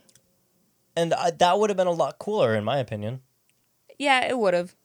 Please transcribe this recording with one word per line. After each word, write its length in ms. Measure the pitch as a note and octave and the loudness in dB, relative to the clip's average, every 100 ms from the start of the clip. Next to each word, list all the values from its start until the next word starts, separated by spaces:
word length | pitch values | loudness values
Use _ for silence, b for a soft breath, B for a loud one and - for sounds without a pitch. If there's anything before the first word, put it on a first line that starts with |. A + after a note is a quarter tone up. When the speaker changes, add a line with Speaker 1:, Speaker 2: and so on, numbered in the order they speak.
| b _ _ _ _ _ _ _ _ E3+ | b _ _ _ _ _ _ _ _ -4
Speaker 1:
And 180 | E3 | -2
I, 180 | C3+ E3+ | 0 -2
that 260 | D#3 F3 G3 | 2 4 4
would 100 | G#3+ | 2
have 80 | F#3+ | 2
been 100 | F3+ | 0
a 40 | |
lot 280 | E3+ C#3+ - | 0 -2 -4
cooler, 360 | - G#3+ B2+ A2 | -6 0 2 2
in 80 | |
my 160 | G#2+ C#3 | 0 -2
opinion. 420 | A#2+ G#2 G#2 C3 - _ _ _ _ _ _ - | -2 -6 -8 -10 -14 _ _ _ _ _ _ -6
Speaker 2:
Yeah, 300 | C#4 B3+ - | 0 0 0
it 100 | B3+ | -2
would 160 | G3+ | 0
have. 220 | F3 F3+ - | 0 -4 -12